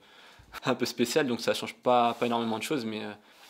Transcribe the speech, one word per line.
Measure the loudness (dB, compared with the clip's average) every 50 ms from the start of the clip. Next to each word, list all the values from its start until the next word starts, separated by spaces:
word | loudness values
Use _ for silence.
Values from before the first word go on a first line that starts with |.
| -18 -20 -20 -20 -20 -20
<laughs> | -20 -20 -20 -18 -14 -6 -2
un | -2 -2
peu | 0 -2
spéciale, | -2 0 0 0 2 2 2 2 2
donc | 0 -2
ça | 0 0 0
change | 0 -2 -8 -8
pas, | -2 2 4 4 6 4 4 2
pas | 0 0 0
énormément | 0 0 0 0 -2 -4
de | -2
choses, | -2 -2 -2 -2
mais, | -4 -6 -6 -8
euh, | -8 -12 -14 _ _ -20 -20 -20 -20